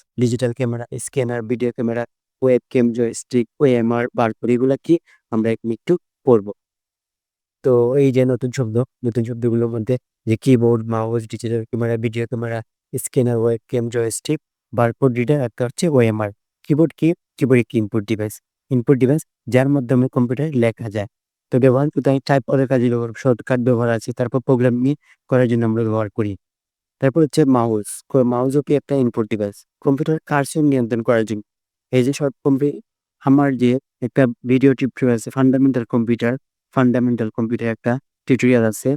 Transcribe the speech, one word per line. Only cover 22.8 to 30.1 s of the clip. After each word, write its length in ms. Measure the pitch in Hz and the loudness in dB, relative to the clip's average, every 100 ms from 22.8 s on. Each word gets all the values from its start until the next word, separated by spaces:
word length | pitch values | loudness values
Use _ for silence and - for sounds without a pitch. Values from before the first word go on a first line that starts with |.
| 120 | 0
ব্যবহার, 220 | 120 117 107 | -2 -6 -4
শর্টকাট 440 | 135 113 - 127 | -2 0 -2 -2
ব্যবহার 300 | 120 117 120 | 0 0 0
আছে, 200 | 113 - | -2 -4
তারপর 260 | - 120 135 | -6 -4 -2
প্রোগ্রামিং 520 | - 127 123 120 127 147 _ _ - | 0 2 2 0 -2 -2 _ _ -2
করার 180 | 127 123 | 0 2
জন্য 160 | 120 113 | 2 0
আমরা 160 | 113 | 0
ব্যবহার 260 | 110 110 104 | -2 -2 -4
করি। 240 | - 104 95 _ _ _ _ _ - | -4 -6 -6 _ _ _ _ _ -2
তারপর 180 | 139 165 | 0 2
হচ্ছে 200 | 156 - 139 | 2 2 4
মাউস, 400 | 127 117 107 104 - - | 4 2 -2 -4 -14 -2
ক-, 180 | 135 123 | 0 2
মাউসও 360 | 120 131 143 | 0 0 -2
কি 100 | - 143 | 0 -2
একটা 180 | - 139 | 0 0
ইনপুট 300 | 120 117 107 | 0 -2 -4
ডিভাইস 280 | 104 104 - _ _ | -4 -6 -8 _ _
কম্পিউটার 380 | 147 139 156 | -2 -2 0